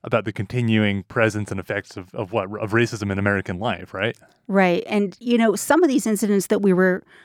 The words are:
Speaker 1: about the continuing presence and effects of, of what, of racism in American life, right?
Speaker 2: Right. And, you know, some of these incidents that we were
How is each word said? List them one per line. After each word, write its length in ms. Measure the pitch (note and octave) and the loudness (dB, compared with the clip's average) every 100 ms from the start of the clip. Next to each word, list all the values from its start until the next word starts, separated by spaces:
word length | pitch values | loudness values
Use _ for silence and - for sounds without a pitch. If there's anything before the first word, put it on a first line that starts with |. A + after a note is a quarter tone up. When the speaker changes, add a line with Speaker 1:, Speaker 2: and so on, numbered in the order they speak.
Speaker 1:
about 220 | - A#2 | 0 -2
the 80 | G#2 | -2
continuing 680 | G#2 G2+ B2 A#2 A2 G#2+ G2 | -6 -6 -2 2 2 2 0
presence 460 | - - A2 G#2 G2+ | -4 0 0 0 -6
and 100 | G2 | -8
effects 360 | F2+ G2+ - - | -6 -8 -8 -16
of, 180 | F#2 | -12
of 180 | A#2+ F#2+ | -10 -4
what, 120 | A2 F#2+ G#2 | -4 -4 -6
of 120 | G#2+ | -2
racism 380 | A2+ A#2+ G#2 G2+ | 0 0 -2 -4
in 60 | G2 | 0
American 400 | G2+ G2+ F#2+ F2+ | 0 0 -2 -6
life, 360 | A#2 F2+ F2+ | -4 -6 -8
right? 220 | F#2+ A2 - _ _ - | -6 -6 -6 _ _ -2
Speaker 2:
Right. 340 | G3 F#3 E3+ - | 2 2 2 0
And, 300 | G#3 G3+ - | -2 -2 -4
you 180 | A#3+ A#3+ | 0 2
know, 160 | A3+ G3 | 2 0
some 260 | - D4+ | 2 4
of 60 | E4+ | 4
these 180 | B3 A3 | 2 0
incidents 420 | G#3 G#3 G3+ - | -2 2 0 2
that 120 | G#3 | 0
we 100 | G3+ | 2
were 320 | F3+ F#3 F3+ _ - | 4 4 0 _ -20